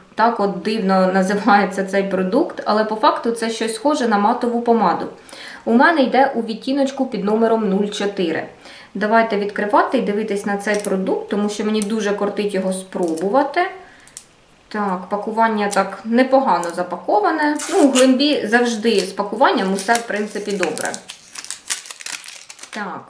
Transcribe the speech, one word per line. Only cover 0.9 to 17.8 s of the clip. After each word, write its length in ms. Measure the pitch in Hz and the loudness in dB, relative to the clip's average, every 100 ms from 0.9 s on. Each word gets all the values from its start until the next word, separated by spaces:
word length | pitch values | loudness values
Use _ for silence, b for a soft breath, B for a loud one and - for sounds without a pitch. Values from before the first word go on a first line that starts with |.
| 190 185 | 4 4
називається 680 | 190 190 196 196 202 190 202 | 2 2 2 4 4 4 -2
цей 180 | 190 202 | -2 0
продукт, 600 | 190 185 185 233 349 - | 0 -2 0 0 0 -4
але 200 | - 208 | -2 0
по 100 | 214 | 0
факту 360 | 220 392 - 233 | 2 2 2 -2
це 200 | 233 226 | -2 -4
щось 240 | 226 226 | -4 -4
схоже 340 | - 285 294 233 | -2 0 2 2
на 100 | 202 | 2
матову 420 | 202 254 240 233 | 2 2 0 0
помаду. 460 | 233 226 185 - - - B B B B | 2 2 2 0 -4 -12 B B B B
У 80 | - | 2
мене 300 | 233 311 320 | 6 6 4
йде 300 | 240 247 269 | 2 4 2
у 80 | 233 | 0
відтіночку 640 | 214 214 - 277 269 - 262 | -6 -6 -4 0 0 -2 -4
під 180 | 208 | -2
номером 440 | 196 220 226 226 202 | 0 2 2 2 2
нуль 180 | 190 202 | 0 0
чотири. 580 | - 196 202 170 160 - B B B B | -2 -4 -2 -2 -2 -6 B B B B
Давайте 420 | 196 208 226 226 202 | -4 2 2 2 0
відкривати 600 | 202 - 208 302 - 254 | -2 -4 2 2 4 0
і 40 | |
дивитись 440 | 202 208 214 202 214 | 0 -2 -2 -4 -2
на 100 | 202 | -4
цей 200 | 214 208 | -2 -2
продукт, 520 | 202 190 190 - - | 0 -2 -2 -2 -2
тому 200 | 202 208 | -2 -2
що 160 | 208 | -2
мені 180 | 208 214 | -2 -2
дуже 300 | 202 226 202 | -2 -2 -2
кортить 420 | 202 202 202 202 | -2 -2 -2 -2
його 180 | 190 185 | -2 -2
спробувати. 880 | 185 - 190 175 160 185 262 277 - 359 - B B B B - _ _ _ - | -4 -6 -4 -4 -2 0 0 0 0 -2 -6 B B B B -20 _ _ _ -10
Так, 320 | 214 202 185 185 | -4 -4 -4 -6
пакування 600 | 202 220 214 226 214 202 | -6 -4 0 0 2 0
так 300 | 196 190 - | 0 -2 -4
непогано 600 | 220 233 262 262 254 175 170 | 0 2 4 4 4 0 -2
запаковане. 800 | 175 - 180 - 403 392 311 302 294 - | -4 -6 -6 0 2 2 2 0 -2 0
Ну, 120 | 370 | 4